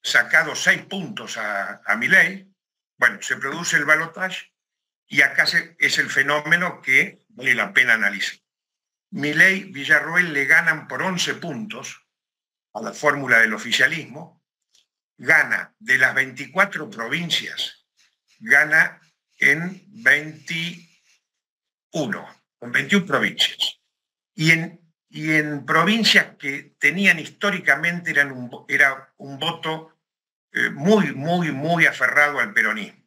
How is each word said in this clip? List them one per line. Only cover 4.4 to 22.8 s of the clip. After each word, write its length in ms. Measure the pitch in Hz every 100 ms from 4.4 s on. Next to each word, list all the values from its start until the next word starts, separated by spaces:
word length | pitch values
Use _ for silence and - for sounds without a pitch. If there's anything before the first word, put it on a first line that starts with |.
| - _ _ _ _ _ _
y 140 | -
acá 220 | 139 -
se, 300 | 156 170 - _
es 180 | 143 147
el 100 | 135
fenómeno 720 | 139 139 147 147 170 180 -
que 440 | - 131 185 - _
vale 240 | 110 131
la 180 | 117 98
pena 220 | 101 127
analizar. 440 | 113 101 101 - - _ _ _ _ _ _ _
Milei, 540 | - 147 151 185 190
Villarroel 680 | 196 139 139 151 147 170 180
le 120 | 143
ganan 420 | 135 160 170 156 -
por 160 | 127
once 320 | 175 175 156
puntos 720 | 131 175 131 104 107 139 - _ _ _ _ _ _ _
a 60 | 107
la 120 | 110
fórmula 460 | - 147 139 131 117
del 160 | 113
oficialismo, 920 | 107 117 - 131 160 135 131 170 _ _ _ _ _ _ _ _ _
gana 580 | 127 156 131 101 87 _
de 180 | 110 131
las 160 | 131
veinticuatro 760 | 120 131 131 135 165 196 156 143
provincias, 1000 | 104 117 151 170 - - - - - _ _ _ _ _ _
gana 600 | 110 143 151 156 170 - _ _ _ _
en 440 | 135 147 175 190 _
veintiuno, 960 | 113 120 143 151 135 - 170 170 175 - _ _ _ _ _ _ _ _ _ _ 165 131 92 82 - _ _
en 120 | 120
veintiún 320 | 131